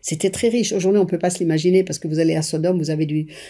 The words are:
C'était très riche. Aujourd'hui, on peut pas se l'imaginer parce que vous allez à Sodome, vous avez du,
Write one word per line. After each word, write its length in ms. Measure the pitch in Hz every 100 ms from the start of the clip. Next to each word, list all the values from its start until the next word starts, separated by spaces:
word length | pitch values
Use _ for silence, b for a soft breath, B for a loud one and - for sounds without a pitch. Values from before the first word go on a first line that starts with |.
C'était 280 | - 156 196
très 180 | - 233
riche. 240 | 240 220
Aujourd'hui, 300 | 196 185 202
on 40 | 185
peut 140 | 175
pas 100 | 180
se 100 | 180
l'imaginer 440 | 170 156 175 185
parce 160 | 190 -
que 80 | 160
vous 120 | 156
allez 160 | 165 160
à 60 |
Sodome, 360 | 156 156 170 185
vous 140 | 156
avez 140 | 156 156
du, 220 | 151 156 B B